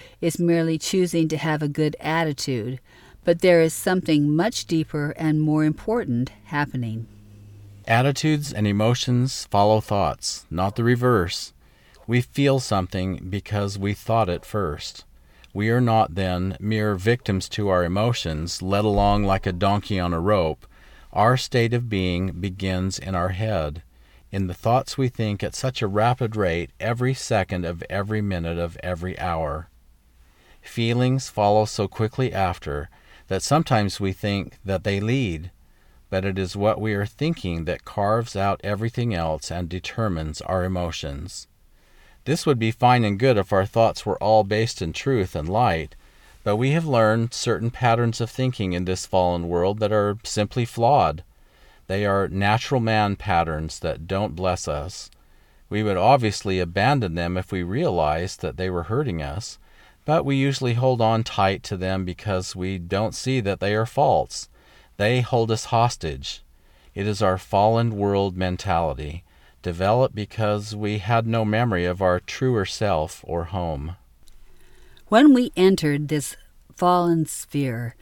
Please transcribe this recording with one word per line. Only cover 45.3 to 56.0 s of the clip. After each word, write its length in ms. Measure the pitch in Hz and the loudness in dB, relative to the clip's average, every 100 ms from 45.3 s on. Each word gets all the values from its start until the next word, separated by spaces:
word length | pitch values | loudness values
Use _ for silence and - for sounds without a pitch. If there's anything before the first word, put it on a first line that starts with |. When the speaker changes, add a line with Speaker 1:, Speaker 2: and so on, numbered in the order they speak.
| - | -4
Speaker 2:
and 140 | 76 | -2
light, 460 | 104 120 82 76 - - - - - | 0 2 0 -4 -12 -20 -20 -20 -8
but 120 | - 104 | -2 0
we 140 | 131 | 2
have 160 | 156 160 | 2 2
learned 480 | 123 110 113 117 | 4 4 4 0
certain 380 | - - 95 117 | -2 -2 0 -2
patterns 500 | - 123 117 117 113 | 0 2 4 2 0
of 80 | 113 | -4
thinking 440 | - 131 127 98 | -2 -4 -2 -2
in 120 | 87 90 | -2 -2
this 220 | 92 - | -4 -2
fallen 400 | 92 90 87 85 | 0 2 0 -2
world 320 | 87 90 107 | 0 0 0
that 120 | 107 | 0
are 280 | 107 101 104 | 2 0 -2
simply 400 | - - 104 - | -4 -2 -2 -2
flawed. 600 | 117 - 117 143 85 78 - _ _ _ - - - | -4 0 2 4 2 -2 -10 _ _ _ -20 -20 -6
They 180 | 95 104 | -2 0
are 220 | 98 95 | 0 0
natural 520 | 95 101 113 - 135 | 0 2 2 0 0
man 360 | 113 110 104 98 | 2 2 2 -2
patterns 640 | - 85 82 78 80 - | 0 0 2 -2 -6 -6
that 260 | 85 76 82 | -6 -6 -4
don't 300 | 95 104 80 | -4 -4 -2
bless 320 | 92 90 - | -2 -2 -4
us. 420 | 73 85 - - - _ - _ _ _ | -6 -6 -12 -16 -20 _ -20 _ _ _
We 140 | 104 | -2
would 160 | 107 | 0
obviously 640 | 92 | 2